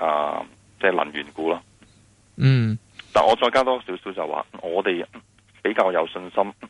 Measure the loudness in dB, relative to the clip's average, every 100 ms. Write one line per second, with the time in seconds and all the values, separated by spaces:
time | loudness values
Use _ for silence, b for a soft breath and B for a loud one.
0 | 0 0 -2 -4 -8 -16 _ -2 0 0
1 | -2 -6 -10 -4 -2 -2 -6 _ -20 _
2 | _ _ _ 2 4 4 2 -2 _ -20
3 | -2 2 4 4 4 2 2 0 -4 -10
4 | -8 -6 -4 -4 -8 -10 -4 -2 0 -2
5 | -4 -14 _ _ _ _ -2 2 2 2
6 | -2 -6 -6 -2 -2 -4